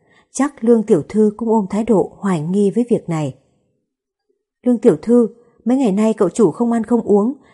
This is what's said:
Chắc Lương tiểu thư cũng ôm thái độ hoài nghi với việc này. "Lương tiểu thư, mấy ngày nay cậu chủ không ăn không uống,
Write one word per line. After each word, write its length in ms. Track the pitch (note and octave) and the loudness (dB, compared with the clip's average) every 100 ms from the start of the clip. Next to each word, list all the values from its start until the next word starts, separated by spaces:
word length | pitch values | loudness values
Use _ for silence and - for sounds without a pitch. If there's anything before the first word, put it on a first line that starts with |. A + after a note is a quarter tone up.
| _ _ _ | _ _ _
Chắc 320 | - C#4+ - | -4 -4 -2
Lương 180 | A3+ A#3 | 0 2
tiểu 200 | G#3+ F#3 - | 2 0 0
thư 240 | G#3 G#3+ G#3 | 0 0 0
cũng 120 | A3+ | -2
ôm 180 | A3 F#3+ | -2 -2
thái 140 | G3 | -4
độ 280 | A#3 G3+ - - | 0 0 0 -4
hoài 220 | G3 F3 | -4 -4
nghi 300 | D#3 G3 G3+ | -2 0 0
với 160 | F#3 A#3+ | 0 -2
việc 180 | G3+ - | -2 -2
này. 260 | D#3+ C#3+ - _ _ _ _ _ _ _ _ _ _ _ _ | -6 -6 -8 _ _ _ _ _ _ _ _ _ _ _ _
"Lương 160 | B3 A#3+ | -2 2
tiểu 180 | B3 D#3 | 2 2
thư, 260 | - A#3+ A3 - _ _ | 2 2 2 -4 _ _
mấy 120 | G#3+ C4 | -2 0
ngày 160 | B3 | 0
nay 220 | F#3+ A3 | 0 0
cậu 140 | A3 F#3 | 0 -2
chủ 220 | - G3 | 0 0
không 220 | - A#3 | 0 -2
ăn 120 | A#3 | -2
không 160 | G#3+ A#3+ | -2 -2
uống, 340 | - G3+ G#3+ D4 _ | 2 0 0 -6 _